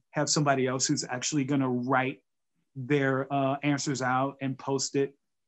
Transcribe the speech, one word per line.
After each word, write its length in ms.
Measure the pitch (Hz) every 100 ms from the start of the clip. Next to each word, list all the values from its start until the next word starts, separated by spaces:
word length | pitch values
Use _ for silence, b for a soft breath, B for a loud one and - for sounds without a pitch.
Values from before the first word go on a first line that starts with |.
| _
have 180 | - 143
somebody 380 | - 143 135 127
else 200 | 131 -
who's 180 | 135
actually 400 | - 127 - 151
gonna 260 | 131 143 131
write 500 | 123 123 131 131 - _ _ _ _ _
their, 580 | 135 123 143 135 131 135
uh, 240 | 139 135 139
answers 400 | 147 139 151 127
out 340 | 127 127 139 135
and 180 | 135 131
post 380 | - 135 135 139
it. 180 | 139 - _ _